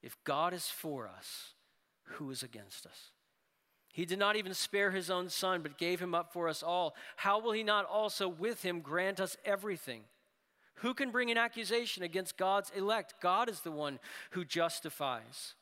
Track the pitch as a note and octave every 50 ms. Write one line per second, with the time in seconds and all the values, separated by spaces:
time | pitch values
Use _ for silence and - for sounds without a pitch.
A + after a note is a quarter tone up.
0 | - - - _ _ - C#3+ C#3+ D#3+ F3 F3 F3 D#3+ - - - - D#3+ D3 C3
1 | A#2 G2 F2+ F#2 - - - - - - - _ _ _ _ _ _ _ _ _
2 | _ - - - D3+ C3+ C3+ A#2+ B2+ B2 A2+ A2 G2+ G2 - - - - - -
3 | - - _ _ _ _ _ _ _ _ _ _ _ _ _ _ _ _ - -
4 | F3 E3 F3+ F#3+ G#3 G3+ G#3+ G#3+ G3+ F#3 F#3+ - - - - G3+ G3+ G3+ F#3 F#3+
5 | F3+ D#3+ F#3 F3+ F3+ F3+ - - - F#3 F#3 F3 D#3+ D3+ D3 - E3+ E3+ F3+ F3
6 | F3+ F3+ E3+ E3+ E3+ E3+ - F3 E3+ E3 D#3 - - E3 F3 F3+ F3+ D#3 - -
7 | - - - - - G3 G3+ G#3+ A3 A#3 G#3+ A3 A3 G#3 G#3 G#3 G3 - - G#3+
8 | G#3+ G#3 - - G3+ F#3 F3 D#3 F3 A3+ A#3+ - - F#3 F3 E3+ D#3 C3+ D3+ F3
9 | F#3 F#3+ G3 F#3+ F#3+ F#3 - - - - G3+ G3 G3+ G#3+ G3 E3 - - B2 A2+
10 | G#2+ - _ _ _ _ _ _ _ _ _ _ _ _ _ - - A#3 B3+ -
11 | C#4 B3+ A3 B3 B3 A#3+ A#3 A#3 A#3 A#3 A#3 A3+ A3+ F3+ G#3+ A#3 A#3+ A3+ - F#3+
12 | F3+ E3+ D#3+ F#3+ F#3 F#3 - - F#3+ F#3+ G3 G3+ G3 - - G3 F#3+ G3+ A3 A3+
13 | F#3 - - - - F3 F3+ G3+ A#3+ A#3+ G#3 D#3+ - E3+ D#3 D3 D3+ C#3+ C#3 C3
14 | - - - - - - - F3+ F3+ D3 - E3+ E3 E3 E3 - - D#3+ - -
15 | D3 C3+ B2+ A2+ A2 A#2 C#3 - - - - _